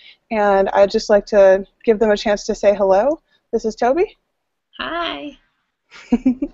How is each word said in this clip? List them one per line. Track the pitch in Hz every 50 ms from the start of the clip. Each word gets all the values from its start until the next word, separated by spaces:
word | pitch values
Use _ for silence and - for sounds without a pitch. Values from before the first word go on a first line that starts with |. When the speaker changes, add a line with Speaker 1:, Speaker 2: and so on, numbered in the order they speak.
| _ - - _ _ -
Speaker 1:
and | 226 214 208 202 196 196 196 196
I'd | - 202 202 196
just | - 220 - -
like | 214 202 -
to | - 226 202 196 190 190 196 196 _ _ _ -
give | 240 220 196
them | 226 214
a | 208
chance | 202 - 220 208 202 -
to | - 208
say | - - 202 208
hello. | 190 202 190 190 196 226 277 320 - _ _ _ _ _ -
This | - 226 -
is | 220 214
Toby. | - 247 233 269 330 403 - - _ _ _ _ _ _ _ _ _ _ _ _ -
Speaker 2:
Hi. | - 262 320 339 339 302 294 285 285 294 - _ _ _ _ _ _ _ _ _ _ _ - - - -
Speaker 1:
<laughs> | 240 - - 262 247 262 285 -